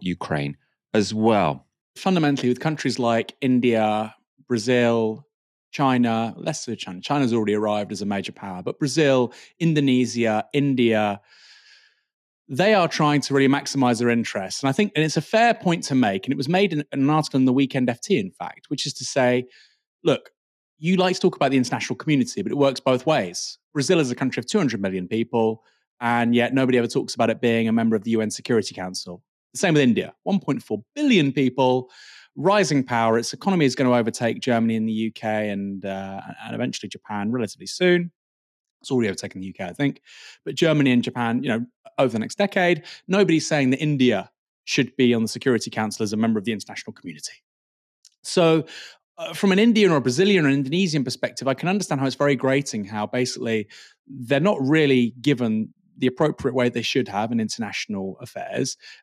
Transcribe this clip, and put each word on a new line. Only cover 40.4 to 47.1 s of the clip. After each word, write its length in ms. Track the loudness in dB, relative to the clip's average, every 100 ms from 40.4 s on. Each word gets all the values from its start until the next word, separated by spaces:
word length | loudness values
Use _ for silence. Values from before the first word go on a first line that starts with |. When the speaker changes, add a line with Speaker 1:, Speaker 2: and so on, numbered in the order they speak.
Speaker 2:
But 120 | -10 0
Germany 360 | 2 4 4
and 120 | 4
Japan, 400 | 2 -2 -2 -2
you 60 | -2
know, 140 | -4 -6 _ -10 -2
over 120 | 0
the 60 | 0
next 220 | -4 -2
decade, 460 | -2 0 0 0 -4 -16 -2
nobody's 400 | 2 4 2 2
saying 220 | 0 2
that 100 | 2
India 520 | 0 2 4 2 -2 _ _ _
should 320 | -4 -2 -2 2
be 180 | 2
on 80 | 4
the 60 | 0
Security 420 | -2 0 0 -2
Council 320 | -4 -6 -4
as 100 | -4
a 60 | 0
member 220 | 0 0
of 60 | -2
the 80 |
international 400 | -6 -8 -14 -14
community. 400 | -16 -16